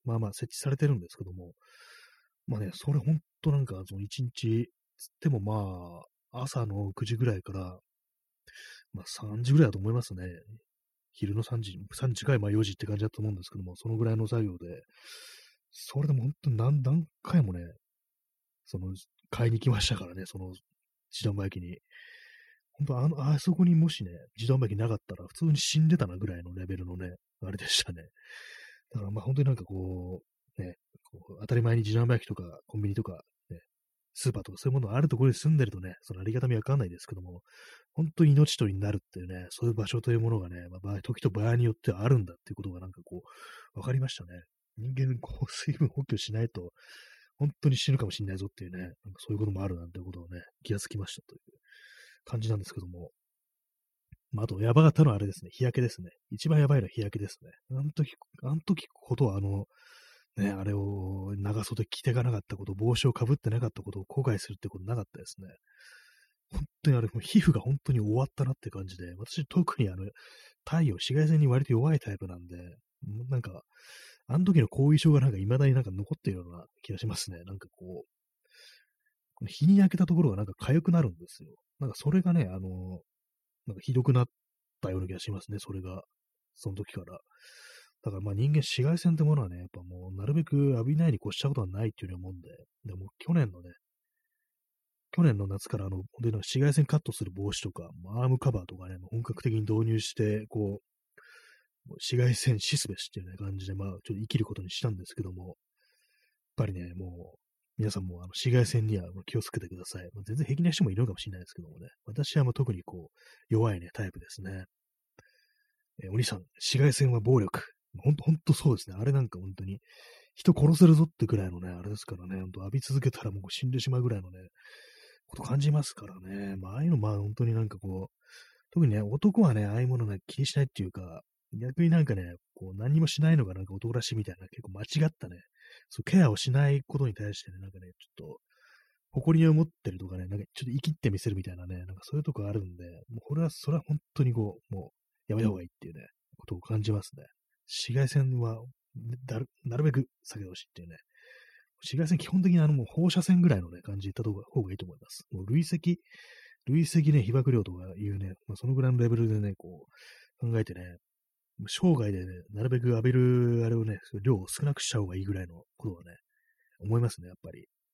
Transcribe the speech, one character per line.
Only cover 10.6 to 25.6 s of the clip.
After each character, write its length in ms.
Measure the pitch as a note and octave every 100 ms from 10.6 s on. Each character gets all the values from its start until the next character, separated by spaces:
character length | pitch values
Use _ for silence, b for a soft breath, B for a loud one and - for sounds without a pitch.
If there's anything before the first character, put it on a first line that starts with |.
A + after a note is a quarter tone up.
| _ _ _ _ _
昼 240 | - G2+ G#2+
の 80 |
三 180 | A2+ A#2
時、 160 | G#2 F#2 G2+
三 200 | - C3
時 120 | A2
か 100 | C3+
い、 60 | B2+
ま 80 | G#2
あ、 20 |
四 140 | G#2+
時 80 | G2+
っ 20 |
て 120 | G2 -
感 100 | G#2
じ 60 |
だ 80 | A2
と 120 | -
思 60 | G#2+
う 40 |
ん 40 | F#2+
で 60 |
す 60 | F2+
け 80 | G#2
ど 40 |
も、 140 | F2+ F2+
そ 120 | A2+
の 80 | A2+
ぐ 80 |
ら 100 | A2+
い 20 | A2
の 100 | A2
作 160 | A#2+
業 160 | G#2 F2
で、 240 | F2 F2 - B B B B B B B _
そ 300 | - - C#3
れ 80 | D3
で 40 |
も 100 | C3
ほ 60 | B2+
ん 40 | -
と 80 | D3
何、 320 | A2 A#2+ D3
何 220 | B2+ D#3+ D#3 _
回 200 | - F3
も 100 | G#2+
ね、 80 | F2 E2+ - _ _ _ _ _ _ _ _
そ 140 | _ F#2+
の、 140 | F#2 F#2+ - _ _
買 180 | - A#2
い 20 |
に 80 | A2+
行 20 |
き 80 | C3
ま 100 | G#2
し 80 | -
た 60 |
か 120 | G#2 F2
ら 80 | F#2
ね、 80 | F#2
そ 120 | G2
の、 100 | F#2
自 160 | F#2 _ _ _ _ _ -
動 80 | G#2+
販 40 |
売 160 | G2 G2
機 100 | F#2
に。 180 | F2 F#2 B B B B B B B B _
ほ 100 | -
ん 40 | C#3+
と、 120 | B2
あ 100 | D3
の、 140 | D3
あ 160 | C3+ D3+
そ 140 | -
こ 120 | F3
に 120 | F3 D#3+
も 120 | D#3+
し 140 | -
ね、 80 | F#2+ E2+ - G#2+
自 120 | A#2
動 80 | C3
販 100 | A#2
売 20 |
機 60 | G2+
な 120 | A2+
か 60 |
っ 40 | G#2 -
た 80 |
ら、 100 | F#2 F2
普 60 |
通 100 | -
に 120 | E3
死 220 | D3